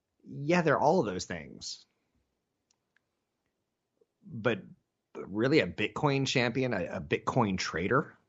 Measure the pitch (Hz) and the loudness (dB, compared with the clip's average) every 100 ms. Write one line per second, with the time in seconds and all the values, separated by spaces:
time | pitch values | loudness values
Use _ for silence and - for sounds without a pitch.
0 | _ _ - 139 143 175 160 127 139 180 | _ _ -16 -6 2 4 4 4 4 4
1 | 107 92 - 85 71 50 - - _ _ | 2 -2 -6 -8 -10 -14 -14 -14 _ _
2 | _ _ _ _ _ _ _ _ _ _ | _ _ _ _ _ _ _ _ _ _
3 | _ _ _ _ _ _ _ _ _ _ | _ _ _ _ _ _ _ _ _ _
4 | _ _ 190 123 120 101 - - _ _ | _ _ -14 -4 -2 -2 -6 -20 _ _
5 | _ - 76 101 131 151 90 85 107 - | _ -14 -6 -2 2 4 2 -2 -4 0
6 | 139 139 131 135 120 131 127 101 85 98 | 0 2 0 0 0 0 -2 -2 -4 -6
7 | 73 - - 131 104 92 - 80 92 131 | -4 -4 0 0 2 0 -4 -4 0 0
8 | - - | 0 -8